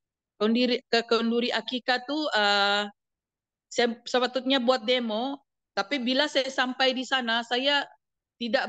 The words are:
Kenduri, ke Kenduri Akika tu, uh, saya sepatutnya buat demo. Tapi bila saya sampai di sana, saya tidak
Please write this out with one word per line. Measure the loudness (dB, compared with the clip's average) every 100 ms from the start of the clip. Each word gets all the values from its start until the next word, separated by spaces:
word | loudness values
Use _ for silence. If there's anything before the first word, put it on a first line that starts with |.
| _ _ _ -2
Kenduri, | 0 2 2 0 0
ke | -2 2
Kenduri | 0 2 0 0
Akika | -2 -4 -4 -2 -2 -2
tu, | -4 0
uh, | 2 2 4 2 0 -2 -8 _ _ _ _ _ _ _
saya | 0 0 -2 -4
sepatutnya | 0 0 -2 0 2
buat | 2 2
demo. | 2 0 0 -2 -4 -8 _ _ _ -6
Tapi | -2 -2
bila | 0 0 0
saya | 0 -2
sampai | -2 -2 0 0 0
di | -2
sana, | -2 0 -2 -2
saya | -2 0 0 -2 -12 _ _ _ -10
tidak | -2 -2